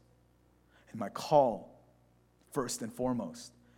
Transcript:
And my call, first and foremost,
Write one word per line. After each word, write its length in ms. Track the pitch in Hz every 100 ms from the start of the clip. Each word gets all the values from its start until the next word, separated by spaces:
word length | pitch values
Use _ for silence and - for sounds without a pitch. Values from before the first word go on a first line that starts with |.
| - _ _ _ _ _ _ - -
And 100 | 110
my 80 | 101
call, 720 | - - 147 131 101 - - - _ _ _ _ _ _
first 320 | - 120 -
and 100 | 113
foremost, 600 | - 127 123 92 - - - -